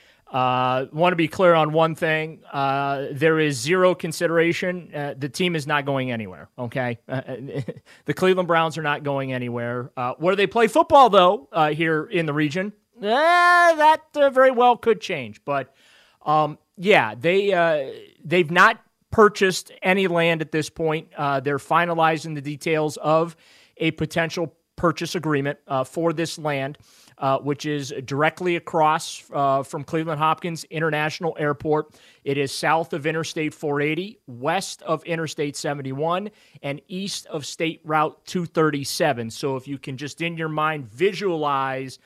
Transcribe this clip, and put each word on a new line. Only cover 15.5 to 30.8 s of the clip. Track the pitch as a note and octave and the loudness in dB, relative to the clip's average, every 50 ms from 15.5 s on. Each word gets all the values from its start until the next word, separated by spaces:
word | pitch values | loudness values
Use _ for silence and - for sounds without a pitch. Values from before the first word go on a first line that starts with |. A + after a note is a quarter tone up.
| C#3+ C#3 C3 - _ _ _ _ _ _ _ _ _ _ - | -4 -4 -4 -6 _ _ _ _ _ _ _ _ _ _ -2
um, | - D3+ D#3 D#3 D3 D3+ - _ _ _ | 0 2 2 2 0 -2 -8 _ _ _
yeah, | - F3 G3+ G3 D#3 B2+ A2 G#2+ | -4 2 4 4 4 4 2 -2
they, | A#2+ A#2 E3 F3+ G3 G#3 G3 F#3+ | -2 0 0 2 2 2 2 2
uh, | F3 E3+ E3 D#3+ D3+ C3+ C3+ G#2+ A#2+ G#2 - _ _ - | 2 2 2 2 0 -2 -4 -8 -12 -16 -20 _ _ -6
they've | D3+ D#3 F3+ F3 D3 | 0 2 2 2 4
not | F3 F#3 F#3+ A3 A#3 A3 _ _ _ _ _ _ | 4 6 6 6 4 2 _ _ _ _ _ _
purchased | - - G#3+ G#3 G#3 - G3+ F#3+ F3 - - - - - - | 4 6 6 6 6 4 2 2 2 0 -6 -12 -12 -4 0
any | F#3 F#3 G3+ F#3+ F#3 | 2 2 2 2 2
land | E3+ E3+ E3 E3+ E3 D#3+ D#3 | 2 2 2 2 2 0 -2
at | D3 - | -2 -2
this | D#3 D3 - | -2 -4 -4
point. | - - E3 D#3+ D#3 D#3+ D#3+ - - | -4 -4 -2 -2 -2 -2 -4 -8 -8
Uh, | - D3 C#3+ C#3+ C3+ | -4 -2 -2 -2 0
they're | B2+ D3 C#3+ | 0 -2 -2
finalizing | C3+ - - D#3 E3 F3 F3 E3+ E3 D#3+ D#3+ E3 D#3 D3+ E3 D#3 | -4 -2 0 2 2 2 2 0 2 2 2 2 0 -4 -8 -10
the | D3 C3+ | -10 -8
details | C#3+ D3+ C#3 - F3 D#3+ D#3 D3+ D3+ - - | -10 -10 -8 -4 -2 0 0 0 -2 -4 -4
of | - D3+ D#3 D#3+ E3 E3+ E3 _ _ _ _ _ _ _ _ - | 0 2 2 2 2 0 -4 _ _ _ _ _ _ _ _ -4
a | D#3+ D#3+ D#3+ | -4 -2 -2
potential | - D#3+ D3+ - E3+ E3 D#3+ - F3+ E3+ D3 - _ _ _ _ | -2 -6 -4 -2 -2 -4 -2 -4 -6 -6 -6 -8 _ _ _ _
purchase | - - E3+ D#3+ - F3 D#3+ - | -2 0 0 0 -2 -4 -6 -6
agreement, | E3 D3+ D#3+ D3+ C#3 C#3 C#3+ D3 - _ - | -4 -2 0 0 0 0 -2 -4 -6 _ -4
uh, | F#3+ C3 C3 | -4 -2 -2
for | - - F3 E3 E3+ | -4 -4 -2 -2 -2
this | D#3+ D3+ E3 D#3 - - | 0 -2 -4 -6 -6 -6
land, | D3+ D3+ C#3+ C3+ C3+ C#3 D3 - _ _ _ _ _ _ _ - | -6 -4 -4 -4 -4 -6 -8 -12 _ _ _ _ _ _ _ -4
uh, | - C3+ C3+ | -2 0 0
which | C3+ - C#3 D3 - - | 0 0 -4 -4 -4 -4
is | D3+ D3 D3 C#3 B2+ D3 - C3+ | -4 -4 -4 -6 -8 -10 -10 -8
directly | A2+ C#3 C3+ D3+ D#3 - - F#3 F3+ F3 | -6 -2 0 0 0 0 -2 -2 -2 -2
across, | E3+ - - - E3 D#3 D3+ D#3 E3 - - - - - _ | -2 -4 -4 0 2 2 2 2 0 -4 -8 -14 -16 -14 _
uh, | - C#3+ C#3 C#3 C3+ C#3 C3+ | -4 -2 0 2 2 0 -2
from | - - D#3 C3+ | -4 -8 -12 -8
Cleveland | - - D#3+ D#3+ E3 D#3+ C#3+ | -6 -6 -4 -4 -4 -4 -2
Hopkins | D#3 D#3 D#3+ - - F3+ E3 D#3 - - | 0 0 0 -2 -4 -6 -8 -10 -10 -10
International | - D#3 | -6 -4